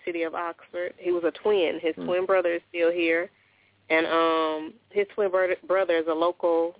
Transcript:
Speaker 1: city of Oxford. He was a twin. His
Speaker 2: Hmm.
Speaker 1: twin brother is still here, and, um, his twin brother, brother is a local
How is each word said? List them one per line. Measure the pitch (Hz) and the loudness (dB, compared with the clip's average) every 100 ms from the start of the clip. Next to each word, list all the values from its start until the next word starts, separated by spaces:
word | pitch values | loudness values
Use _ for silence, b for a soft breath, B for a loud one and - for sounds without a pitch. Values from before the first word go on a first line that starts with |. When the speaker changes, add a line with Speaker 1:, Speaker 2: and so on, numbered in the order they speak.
Speaker 1:
city | 180 170 | -6 -4
of | 160 | -4
Oxford. | 170 170 - - 175 180 - | -4 -8 -10 -14 -10 -10 -6
He | 185 | -2
was | 175 | 0
a | 165 | -2
twin. | - 208 208 160 160 | -2 0 2 2 -2
His | 165 | -4
Speaker 2:
Hmm. | 160 | -4
Speaker 1:
twin | 175 180 190 | -2 -2 2
brother | 190 175 | 2 2
is | 170 - | -2 -6
still | 175 165 | 0 0
here, | 175 165 165 196 b b b b b - | 2 0 0 -2 b b b b b -2
and, | 160 165 | 0 2
um, | 165 165 160 160 156 160 - _ | 2 2 2 0 -4 -8 -16 _
his | 208 202 | -4 -2
twin | - 196 | -2 0
brother, | 185 185 180 151 | 2 0 -2 0
brother | 190 180 165 | 0 2 0
is | 160 | 0
a | |
local | 160 175 - 170 165 165 - | 0 0 0 0 2 0 -4